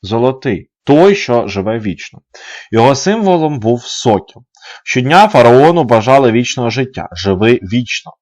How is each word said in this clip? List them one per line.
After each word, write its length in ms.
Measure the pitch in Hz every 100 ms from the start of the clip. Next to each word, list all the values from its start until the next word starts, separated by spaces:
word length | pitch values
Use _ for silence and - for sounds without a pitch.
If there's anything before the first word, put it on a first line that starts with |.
золотий, 680 | 98 113 123 131 135 95 - _
той, 300 | - 143 185
що 340 | 202 - 120 110
живе 300 | 98 95 113
вічно. 420 | 107 85 - - _ - - - -
Його 220 | 110 120
символом 680 | 135 - 220 202 180 156 147
був 240 | 110 120
сокіл. 580 | - - - 101 - - 123 _ - -
Щодня 440 | - 131 127 170 214
фараону 560 | 139 120 123 147 175
бажали 480 | 131 117 107 135 135
вічного 380 | 113 123 - 120
життя, 380 | 110 127 - 87
«Живи 420 | 85 98 92 110 123
вічно». 500 | 95 117 120 - - -